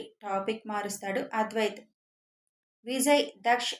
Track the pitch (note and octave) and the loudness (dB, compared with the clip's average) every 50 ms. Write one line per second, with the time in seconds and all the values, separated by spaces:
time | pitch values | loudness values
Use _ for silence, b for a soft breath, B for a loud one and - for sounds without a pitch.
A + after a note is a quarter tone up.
0 | - - - _ - G3+ G3 G3 G3 A3 A3 A3 - A3 G#3 G#3 G3+ G3+ G3+ - | -2 -6 -12 _ -6 -4 -2 -2 -2 -2 -4 -4 -6 -6 -6 -4 -4 -6 -6 -6
1 | G#3 G3 F#3+ B3+ - - - A3 G#3+ G#3+ - A3+ G#3+ G3+ - - - _ _ _ | -6 -4 -2 -2 -4 -2 -2 -2 -2 0 0 0 0 0 0 -6 -12 _ _ _
2 | _ _ _ _ _ _ _ _ _ _ _ _ _ _ _ _ _ A#3 C4 C4 | _ _ _ _ _ _ _ _ _ _ _ _ _ _ _ _ _ -4 -2 0
3 | C4+ D4 D4 C#4+ - - - - - A#3 A#3+ B3 - - - | 4 6 6 6 4 2 -4 -2 2 2 4 4 2 -2 -6